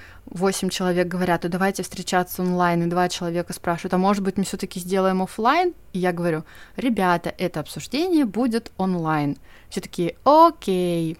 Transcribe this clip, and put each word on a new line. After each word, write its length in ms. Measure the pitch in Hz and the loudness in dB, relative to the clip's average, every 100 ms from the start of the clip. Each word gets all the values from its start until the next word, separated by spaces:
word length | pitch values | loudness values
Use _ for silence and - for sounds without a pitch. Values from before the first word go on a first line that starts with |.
| - - - | -20 -20 -12
восемь 420 | 175 190 185 185 | -2 0 0 -4
человек 400 | - 180 180 180 | -2 0 0 0
говорят: 380 | 180 180 170 175 | 0 0 0 -2
«А 20 | |
давайте 340 | 180 190 190 | 0 0 -2
встречаться 600 | 180 - - 185 180 - | -8 -10 -2 -2 0 -2
онлайн», 400 | 180 180 175 170 | 0 2 2 2
и 40 | 170 | 0
два 220 | 175 180 | 0 0
человека 460 | - 175 170 170 | -2 -4 -4 -4
спрашивают: 400 | - 175 170 185 | -6 -4 -4 0
«А 40 | 185 | 2
может 240 | 190 202 | 2 2
быть, 140 | 196 190 | 0 -2
мы 80 | |
всё-таки 340 | 185 190 190 185 | -2 -4 -8 -8
сделаем 440 | 180 190 190 185 | -2 2 2 2
офлайн?» 500 | 185 - 226 320 359 - - | -2 0 2 2 0 -4 -8
И 40 | 185 | -2
я 120 | 180 | -2
говорю: 320 | 170 175 156 - - - - | 0 -2 -2 -6 -18 -16 -4
«Ребята, 560 | 240 208 185 175 - - | -2 2 2 2 -2 -4
это 220 | 208 - | -4 -4
обсуждение 640 | - - - 269 370 320 240 | -8 -10 -6 -2 2 2 2
будет 460 | 208 254 226 - - | 0 0 -2 -4 -4
онлайн». 640 | 190 180 160 151 143 - - - - | -2 0 0 0 0 -4 -12 -20 -10
Всё 100 | - | -10
таки: 360 | - - 170 - | -8 -4 -4 0
«Окей», 920 | 262 302 330 330 - 185 180 170 160 | 6 8 8 4 -2 0 0 0 -2